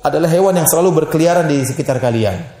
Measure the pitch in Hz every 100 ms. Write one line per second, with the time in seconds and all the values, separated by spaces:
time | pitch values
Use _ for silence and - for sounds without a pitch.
0 | 147 147 165 170 190 180 151 160 185 160
1 | 151 160 165 170 160 143 123 127 143 127
2 | 123 113 107 92 - -